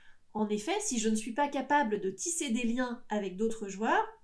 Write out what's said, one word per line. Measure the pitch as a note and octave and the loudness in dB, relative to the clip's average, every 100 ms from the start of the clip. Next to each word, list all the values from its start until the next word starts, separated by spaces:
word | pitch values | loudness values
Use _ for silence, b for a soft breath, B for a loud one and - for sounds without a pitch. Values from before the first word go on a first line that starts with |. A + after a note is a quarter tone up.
| b b b | b b b
En | A3 G#3+ | -2 0
effet, | G#3 E4 G4+ | 0 0 -2
si | - A#3+ | 0 0
je | G#3+ | 2
ne | |
suis | A3 B3+ | 2 0
pas | A3+ C#4+ | 0 0
capable | C#4 C4+ D4 B3+ G#3 | 0 2 4 4 0
de | F#3 | -2
tisser | F#3+ F4 E4 D4 | -4 -4 -2 0
des | A#3 | 0
liens | A#3 A#3+ B3+ A#3 - | 2 0 0 -4 -4
avec | G#3+ G3 F3+ | -2 -2 0
d'autres | A3 - G3 | -2 -2 -6
joueurs, | F#3+ A3+ F#4 A4 - | -2 2 4 2 -6